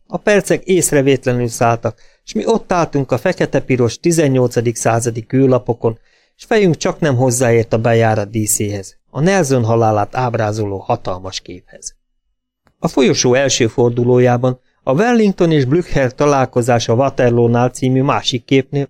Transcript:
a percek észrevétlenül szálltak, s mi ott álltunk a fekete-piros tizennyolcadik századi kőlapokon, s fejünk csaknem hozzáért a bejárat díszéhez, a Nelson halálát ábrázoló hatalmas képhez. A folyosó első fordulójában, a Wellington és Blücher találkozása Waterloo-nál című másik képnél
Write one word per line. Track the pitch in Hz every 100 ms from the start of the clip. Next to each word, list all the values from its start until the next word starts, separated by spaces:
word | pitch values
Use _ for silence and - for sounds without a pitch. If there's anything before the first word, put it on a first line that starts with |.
| _
a | 175
percek | - 202 - 160
észrevétlenül | - 185 151 147 135 131 131 123 123
szálltak, | - 120 117 113 - - _
s | -
mi | 214 214
ott | 220 -
álltunk | 180 156 147 131
a | 120
fekete-piros | 190 175 156 139 - 127 120 -
tizennyolcadik | 170 165 147 131 123 120 117 113
századi | 123 117 117 113 -
kőlapokon, | 131 135 123 - 117 117 113 _ _ _ _
s | -
fejünk | 226 190 147
csaknem | 196 170 160 123
hozzáért | 131 120 123 117 110
a | 117
bejárat | 117 113 113 107 101
díszéhez, | 113 104 - 104 101 92 - _
a | -
Nelson | 170 196 143 135
halálát | 113 117 113 107 101 -
ábrázoló | 127 110 107 107 101 98
hatalmas | - 120 - 92 92 -
képhez. | - 90 - - - - _ _ _ _ _ _ _ _
A | 165
folyosó | - 214 135 127
első | 123 139 - 113
fordulójában, | - 120 120 120 123 123 120 127 127 _ _
a | -
Wellington | 139 233 240 208 185 170
és | 156 127
Blücher | 156 170 147 127 -
találkozása | 147 139 127 127 117 117 -
Waterloo-nál | 117 135 - 123 120 117 120 127
című | - 131 131
másik | 139 110 - 123 -
képnél | 135 131 139